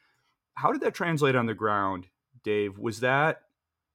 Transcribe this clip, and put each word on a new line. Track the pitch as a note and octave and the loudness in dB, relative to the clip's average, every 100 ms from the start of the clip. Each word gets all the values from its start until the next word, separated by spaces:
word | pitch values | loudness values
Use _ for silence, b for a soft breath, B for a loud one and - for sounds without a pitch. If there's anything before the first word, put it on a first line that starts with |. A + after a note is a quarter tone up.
| _ _ _ _ _ | _ _ _ _ _
How | - D3 | -2 0
did | C4+ | 0
that | B3 | -2
translate | - F3 D#3 C#3+ B2+ | -2 -2 2 2 2
on | |
the | A2+ | 0
ground, | G#2 G#2+ G#2 G2 F#2 F#2 _ _ B2 | -2 0 0 0 -4 -8 _ _ -10
Dave? | G#2+ G#2 G#2 F#2+ | -2 0 0 -2
Was | A2+ G#2+ | -6 -2
that | B2+ C3+ D#3 - _ _ _ _ _ | 0 2 2 -2 _ _ _ _ _